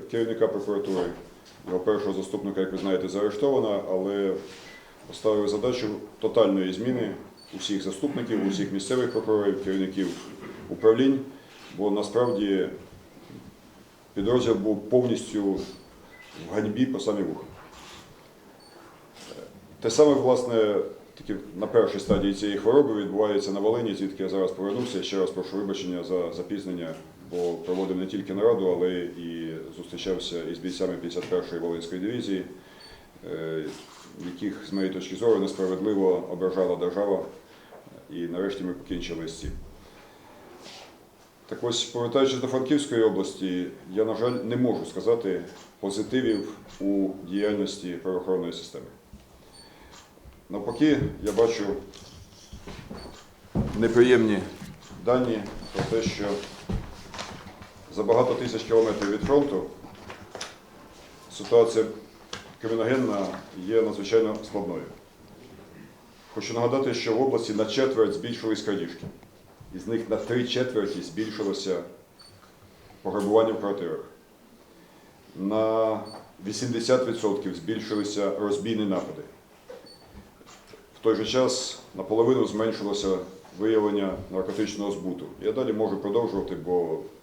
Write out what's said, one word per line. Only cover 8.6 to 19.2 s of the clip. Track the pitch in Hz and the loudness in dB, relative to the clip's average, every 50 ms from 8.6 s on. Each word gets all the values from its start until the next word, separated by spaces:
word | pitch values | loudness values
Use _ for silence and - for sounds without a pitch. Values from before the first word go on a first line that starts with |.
| 101 - | -2 -2
місцевих | 95 98 - - 131 127 123 117 | -2 -4 -2 0 2 2 2 2
прокурорів, | - 110 - 110 107 104 101 98 95 95 98 | 0 0 2 2 4 4 4 2 2 0 0
керівників | 98 95 98 95 92 - 98 95 85 - - - - - - - - - - - - | 0 0 0 0 0 0 0 -2 -2 -2 -6 -10 -14 -14 -14 -14 -14 -14 -14 -12 -10
управлінь, | - - - 110 110 120 131 135 135 135 135 - - - - - - - - - - 85 | -4 4 6 6 8 8 6 4 4 2 0 -6 -12 -18 -20 -20 -20 -20 -20 -14 -6 -2
бо | 98 104 | 0 2
насправді | 101 104 101 98 104 117 123 117 104 98 104 98 98 95 - - - - - - - - - - - - - - - - - - - - - - - - - - - - - - - | 2 2 0 0 2 4 4 4 2 2 2 2 2 2 2 0 -4 -8 -14 -18 -20 -20 -20 -20 -20 -20 -20 -20 -20 -18 -20 -20 -20 -20 -20 -20 -20 -20 -20 -20 -20 -20 -20 -10 -6
підрозділ | 104 98 104 123 127 120 117 110 | -2 0 2 2 4 4 4 2
був | 98 98 110 107 95 - - | 4 4 2 0 0 0 2
повністю | 127 123 123 120 113 - - - - 107 101 | 4 4 4 4 2 -2 -2 -4 -4 0 0
в | 98 95 87 85 - - - - - - - - - - - - - - - 82 85 95 | 0 0 0 -4 -8 -12 -16 -20 -20 -20 -20 -20 -20 -20 -20 -20 -20 -16 -14 -12 -6 -2
ганьбі | 107 107 101 104 123 131 | -2 -2 0 0 0 0
по | 131 127 98 | 0 0 -2
самі | - 110 101 101 95 | -2 0 0 0 0
вуха. | 80 - - - - - - - - - - - - - - - - - - - - - - - - - - - - - - - - - - - - - - | -2 -4 -6 -10 -14 -16 -20 -20 -20 -20 -20 -20 -20 -20 -20 -20 -20 -20 -20 -20 -20 -20 -20 -20 -20 -20 -20 -20 -20 -20 -20 -20 -20 -20 -20 -20 -20 -20 -20